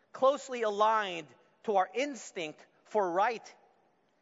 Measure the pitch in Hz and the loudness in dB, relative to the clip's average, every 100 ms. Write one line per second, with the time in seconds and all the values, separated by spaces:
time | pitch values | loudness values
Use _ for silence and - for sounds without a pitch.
0 | _ - 262 285 - 247 220 202 214 220 | _ 2 2 2 -4 -4 -2 2 4 4
1 | 202 170 151 - _ _ - 196 185 233 | 0 -6 -12 -20 _ _ 0 2 2 -2
2 | 294 233 - 196 156 - - _ _ 214 | -4 -6 -12 -10 -10 -12 -20 _ _ -2
3 | 185 175 220 226 - - _ _ _ _ | 0 0 0 -2 -12 -20 _ _ _ _
4 | _ _ | _ _